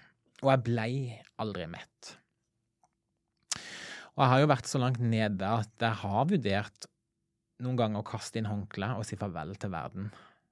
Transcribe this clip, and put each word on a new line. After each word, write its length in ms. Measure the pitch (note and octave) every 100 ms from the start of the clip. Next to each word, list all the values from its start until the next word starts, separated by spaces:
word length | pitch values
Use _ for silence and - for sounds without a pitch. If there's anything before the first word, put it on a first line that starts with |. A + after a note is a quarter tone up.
| - _ _ -
Og 100 | C3+
jeg 120 | C3 A#2
blei 260 | A#2 A2+ C3 B2+ A2+ - -
aldri 240 | A2 F#2 E2
mett. 440 | F2 - _ - - _ _ _ _ _ _ _ _ _ _ _ _ _ - - - - - - -
Og 60 |
jeg 60 | C3+
har 100 | B2+
jo 80 | D3+
vært 200 | C3+ -
så 100 | C#3
langt 200 | B2+ B2
nede 440 | A#2+ A2+ A2 F#2+ F#2+
at 280 | A2+ G#2 -
jeg 160 | A2+ A2
har 280 | - G2+ D3
vurdert 560 | G3 A2 G2 G#2 - - _ _ _ _ _ _ _
noen 160 | B2+ B2+
ganger 240 | A2 G#2
å 40 | G2+
kaste 320 | G#2 - -
inn 100 | G#2
håndkle 420 | G#2 G2+ - G2+ G#2
og 80 | G#2+
si 120 | G2
farvel 360 | G#2 D#2+ D#2 G2+
til 120 | G#2
verden. 360 | E2+ B1 - G#2 - - _ _